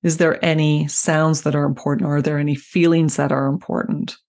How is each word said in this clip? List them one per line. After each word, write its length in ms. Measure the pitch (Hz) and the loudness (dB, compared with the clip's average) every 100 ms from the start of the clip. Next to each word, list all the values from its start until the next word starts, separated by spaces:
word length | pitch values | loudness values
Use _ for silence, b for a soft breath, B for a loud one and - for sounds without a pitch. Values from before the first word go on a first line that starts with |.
Is 140 | 170 160 | -2 2
there 260 | 165 - | 2 2
any 440 | 170 160 151 151 151 | 0 2 2 2 0
sounds 560 | - - 156 160 151 | -2 0 2 2 0
that 120 | 151 147 | 0 0
are 100 | 143 | -2
important? 440 | 139 - 143 - | -2 -4 -2 0
Or 80 | 143 | 0
are 40 | |
there 180 | 156 147 | 0 -2
any 160 | 147 139 | -2 -4
feelings 640 | - 185 170 165 160 - | -4 0 2 4 2 0
that 140 | 143 | 0
are 160 | 139 135 | 0 0
important? 680 | 139 - - - - - - | -4 -4 -4 -4 -4 -6 -12